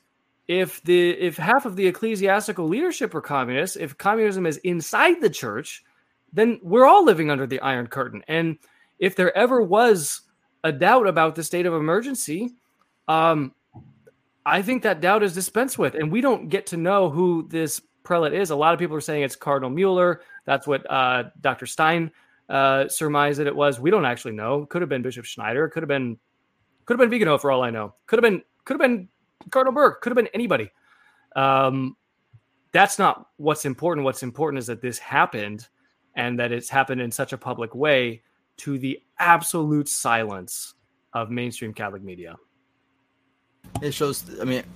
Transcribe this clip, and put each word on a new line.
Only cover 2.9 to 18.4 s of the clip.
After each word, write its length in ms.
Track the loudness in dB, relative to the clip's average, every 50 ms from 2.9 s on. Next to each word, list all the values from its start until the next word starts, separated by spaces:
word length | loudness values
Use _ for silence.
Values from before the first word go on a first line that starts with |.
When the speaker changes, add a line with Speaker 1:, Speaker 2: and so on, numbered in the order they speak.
| -2 -4 -6 -6 -6
Speaker 1:
are 60 | -8
communists, 560 | -6 -4 -2 -2 -2 -2 -2 -2 -4 -4 -6
if 200 | -8 -10 -10 -10
communism 480 | -4 -2 0 0 2 0 0 0 -2 -2
is 120 | -4 -4
inside 640 | -4 -4 -4 -4 -4 -4 -2 0 2 4 4 4 2
the 80 | 0 -2
church, 520 | -2 -4 -8 -8 -8 -8 -10 -12 -14 -18 _ _ _ _ _ _ _ _ _ _
then 280 | 0 2 2 2 2 -2
we're 240 | -2 2 6 8 8
all 180 | 10 10 8 8
living 280 | 6 4 4 2 0
under 160 | 0 -2 -2
the 140 | -4 -6 -4
Iron 260 | -2 -2 -2 -2 -4
Curtain. 360 | -6 -6 -6 -6 -6 -8 -12 -8
And 320 | -4 -2 -2 -2 -2 -4 -6 _ _ _ _ _ _ _ -2
if 160 | -2 0 0
there 200 | 2 0 2 2
ever 240 | 2 2 4 4 2
was 600 | 2 4 4 4 6 6 4 4 0 -4 -8 -10 -12 _ _ _ _ _ _ _ -4
a 80 | -4
doubt 360 | -2 2 4 4 6 6 4
about 260 | 4 4 4 2 2 0
the 100 | -4 -6
state 220 | -4 -2 -2 0
of 80 | 0 0
emergency, 760 | 0 0 0 0 0 -2 -4 -6 -8 -6 -6 -6 -6 -6 -8 -8 _ _ _ _ _ _ _ _ _ _
um, 480 | 0 2 4 4 4 2 2 -2 -6 -8 _ _ _ -20 -20 -20 -20 _ _ _ _ _ _ _ _ _ _ -2
I 160 | 0 0 0
think 220 | 0 0 -2 0 0
that 180 | 0 0 2
doubt 220 | 2 2 2 2 2
is 100 | 0 -2
dispensed 460 | -4 -6 -4 -2 -2 -2 -2 -2 -2
with, 160 | -2 -2 0
and 160 | -2 -2 -2
we 100 | 0 0
don't 280 | 2 2 0 0 -2 -2
get 180 | -4 -4 -4
to 100 | -6 -6
know 320 | -2 0 2 2 2 2 2
who 380 | 2 2 2 2 2 0 -4 -4
this 320 | -4 -4 -4 -4 -4 -8 -12 _ _ _ -6
prelate 300 | -2 0 0 2 0 0
is. 180 | -2